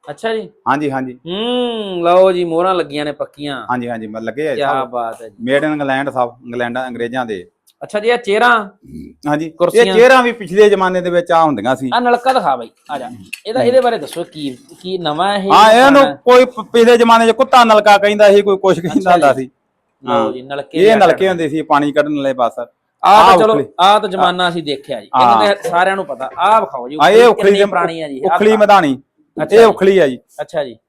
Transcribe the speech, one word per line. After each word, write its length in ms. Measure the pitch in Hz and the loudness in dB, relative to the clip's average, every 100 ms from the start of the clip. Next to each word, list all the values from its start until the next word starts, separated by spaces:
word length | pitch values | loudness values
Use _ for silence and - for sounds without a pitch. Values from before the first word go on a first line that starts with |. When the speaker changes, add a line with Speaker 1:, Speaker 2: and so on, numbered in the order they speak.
| - | -18
Speaker 1:
ਅੱਛਾ 260 | 147 220 220 | -12 -8 -8
ਜੀ। 140 | 190 _ - | -10 _ -4
Speaker 2:
ਹਾਂਜੀ, 220 | 139 151 | -4 -4
ਹਾਂਜੀ। 220 | 131 131 | -6 -10
Speaker 1:
ਹੂੰ, 880 | 123 160 185 233 247 247 226 208 180 | -14 -12 -10 -6 -6 -6 -8 -10 -4
ਲਓ 280 | 170 180 190 | 0 2 2
ਜੀ, 120 | 180 | 0
ਮੋਹਰਾਂ 320 | 175 160 185 185 | -4 -2 -2 -2
ਲੱਗੀਆਂ 300 | 156 143 147 | -6 -8 -10
ਨੇ 60 | |
ਪੱਕੀਆਂ। 540 | 143 143 _ 147 135 113 | -10 -14 _ -12 -12 -8
Speaker 2:
ਹਾਂਜੀ, 180 | 123 120 | -8 -6
ਹਾਂਜੀ, 180 | 113 110 | -10 -12
ਮੈਂ 140 | 110 | -12
ਲੱਗੇ 280 | 110 117 156 | -12 -8 -8
ਆ 60 | 131 | -4
Speaker 1:
ਕਿਆ 180 | 139 | -4
Speaker 2:
ਸਭ। 160 | 135 127 | -4 -6
Speaker 1:
ਬਾਤ 320 | 123 113 113 | -8 -10 -12
ਹੈ 80 | 113 | -18
ਜੀ। 220 | 101 117 | _ -2
Speaker 2:
Made 140 | 139 151 | -2 -2
in 80 | |
ਇੰਗਲੈਂਡ 360 | 151 143 131 143 | -4 -4 -4 -4
ਸਭ, 260 | 127 123 120 123 | -4 -6 -6 -14
ਇੰਗਲੈਂਡ, 320 | 120 120 120 127 | -8 -6 -6 -10
ਅੰਗਰੇਜ਼ਾਂ 380 | 117 117 127 120 | -8 -8 -8 -8
ਦੇ। 220 | 98 87 _ _ _ | -10 -12 _ _ _
Speaker 1:
ਅੱਛਾ 160 | - 208 | -10 -6
ਜੀ, 100 | 214 | -2
ਆਹ 80 | 240 | -4
ਚੇਅਰਾਂ? 520 | 202 208 240 233 196 _ _ - - _ 147 | -2 0 0 0 -4 _ _ -20 -20 _ -6
Speaker 2:
ਹਾਂਜੀ। 220 | 147 160 | -4 -6
Speaker 1:
ਕੁਰਸੀਆਂ? 360 | - 175 214 233 | -4 0 2 2
Speaker 2:
ਇਹ 80 | |
ਚੇਅਰਾਂ 300 | 190 247 262 | 4 4 4
ਵੀ 80 | 240 | 2
ਪਿਛਲੇ 380 | 233 190 190 208 | -6 -6 2 4
ਜ਼ਮਾਨੇ 320 | 196 185 185 | 4 0 -2
ਦੇ 80 | 180 | -2
ਵਿੱਚ 220 | 175 175 | -4 0
ਆ 120 | 165 | 0
ਹੁੰਦੀਆਂ 320 | 160 127 107 131 | 2 0 -2 -4
ਸੀ। 140 | 131 | -4
Speaker 1:
ਆਹ 80 | 220 | -2
ਨਲਕਾ 320 | 247 240 247 | 0 0 0
ਦਿਖਾ 220 | 254 180 127 | -2 -2 -4
ਬਾਈ, 140 | 113 _ _ | -8 _ _
ਆ 60 | 147 | -12
ਜਾ। 120 | 123 123 95 - 202 | -12 -18 -20 -18 -10
ਇਹਦਾ, 180 | 226 | -4
ਇਹਦੇ 180 | 240 254 | 0 2
ਬਾਰੇ 160 | 247 226 | 0 -4
ਦੱਸੋ 260 | 143 165 | -8 -12
ਕੀ, 340 | 170 156 143 127 _ 156 | -12 -10 -12 -12 _ -18
ਕੀ 160 | 180 185 | -12 -8
ਨਵਾਂ 380 | 165 151 190 202 | -6 -4 -2 -2
ਇਹ 160 | 190 | 2
Speaker 2:
ਹਾਂ, 200 | 175 220 | 4 6
ਇਹਨੂੰ 300 | 226 269 277 | 6 6 4
Speaker 1:
ਪੁਰਾਣਾ? 140 | 277 277 | 2 0
Speaker 2:
ਕੋਈ 300 | - 247 254 | 2 4 4
ਪ-, 180 | 226 | -2
ਪਿਛਲੇ 340 | 214 233 226 240 | -4 2 4 4
ਜ਼ਮਾਨੇ 300 | 233 226 226 | 4 4 2
'ਚ 40 | |
ਕੁੱਤਾ 320 | 220 262 262 | 0 2 4
ਨਲਕਾ 340 | 233 214 208 202 | 4 4 4 4
ਕਹਿੰਦਾ 340 | 202 208 208 | 2 4 4
ਸੀ, 100 | 202 | 4
ਕੋਈ 160 | 202 190 | 2 0
ਕੁਛ 220 | 190 170 | 0 -2
ਕਹਿੰਦਾ 200 | 170 151 | -2 -4
Speaker 1:
ਅੱਛਾ 120 | 185 | 0
Speaker 2:
ਹੁੰਦਾ 220 | 175 147 | 2 2
Speaker 1:
ਜੀ। 100 | 131 | 0
Speaker 2:
ਸੀ। 60 | 131 _ _ _ _ _ | -6 _ _ _ _ _
Speaker 1:
ਲਓ 100 | 135 | -4
Speaker 2:
ਹਾਂ। 200 | 120 139 | -4 -4
Speaker 1:
ਜੀ, 80 | 127 | -8
ਨਲਕੇ 360 | 131 139 143 160 | -12 -12 -8 0
Speaker 2:
ਇਹ 160 | 196 | 2
Speaker 1:
ਦੀ 60 | 226 | 4
Speaker 2:
ਨਲਕੇ 260 | 180 - 190 | 2 2 -2
Speaker 1:
ਆਟਾ। 40 | |
Speaker 2:
ਹੁੰਦੇ 200 | 175 160 | -2 -4
ਸੀ 120 | 156 | -6
ਪਾਣੀ 300 | 156 143 147 | -2 0 0
ਕੱਢਣ 240 | 147 147 147 | -2 -2 -2
ਵਾਲੇ 180 | 135 | -4
ਬਸ। 260 | 127 120 - | -2 -4 -4
Speaker 1:
ਆਹ 80 | 120 _ _ _ | -16 _ _ _
ਤਾਂ 300 | 170 208 190 | 2 4 6
Speaker 2:
ਆਹ 40 | 185 | 4
Speaker 1:
ਚਲੋ, 160 | 220 | 2
Speaker 2:
ਉਖਲੀ। 120 | 220 135 - | 0 -4 0
Speaker 1:
ਆਹ 200 | 185 208 | 2 2
ਤਾਂ 100 | 202 | 0
ਜ਼ਮਾਨਾ 400 | 185 165 180 180 | -2 -2 -2 -4
ਅਸੀਂ 140 | 170 | -4
ਦੇਖਿਆ 380 | 147 135 - 123 | -8 -10 -10 -14
ਜੀ। 80 | 104 127 | -6 0
Speaker 2:
ਹਾਂ। 280 | 123 117 | 2 4
Speaker 1:
ਇਹਨਾਂ 120 | 202 202 | 2 -2
ਦੇ 140 | 165 | -2
ਸਾਰਿਆਂ 260 | 175 185 196 | -2 -2 -2
ਨੂੰ 100 | 147 | -8
ਪਤਾ। 240 | 127 131 - | -10 -12 -4
ਆਹ 240 | 185 220 | 0 0
ਵਿਖਾਓ 280 | 196 131 123 | 0 -10 -12
ਜੀ, 60 | 147 | 0
Speaker 2:
ਹਾਂ, 140 | 151 | 4
ਇਹ 60 | 214 | 6
Speaker 1:
ਉਖਲੀ 100 | 240 | 4
Speaker 2:
ਉਖਲੀ 180 | 214 | 4
Speaker 1:
ਕਿੰਨੀ 160 | 196 202 | 0 2
Speaker 2:
ਦੇ 60 | 202 | 0
Speaker 1:
ਪੁਰਾਣੀ 360 | 185 170 165 | 0 -4 -6
ਆ 60 | 156 | -10
ਜੀ। 140 | 135 170 | -6 -2
ਆਹ 40 | 175 | 0
Speaker 2:
ਉਖਲੀ 140 | 214 | 2
Speaker 1:
ਤਾਂ 80 | 214 | 2
Speaker 2:
ਮਦਾਣੀ। 440 | 208 202 156 131 _ _ _ - | 4 4 4 -4 _ _ _ -10
Speaker 1:
ਅੱਛਾ 120 | 156 208 | 0 4
Speaker 2:
ਇਹ 40 | |
Speaker 1:
ਜੀ। 60 | 233 | 4
Speaker 2:
ਉਖਲੀ 320 | - 190 190 | 4 0 2
ਆ 100 | 151 | 0
ਜੀ। 120 | 123 _ - | -2 _ -16
Speaker 1:
ਅੱਛਾ 220 | 151 165 | -10 -8
ਜੀ। 100 | 139 110 | -10 -12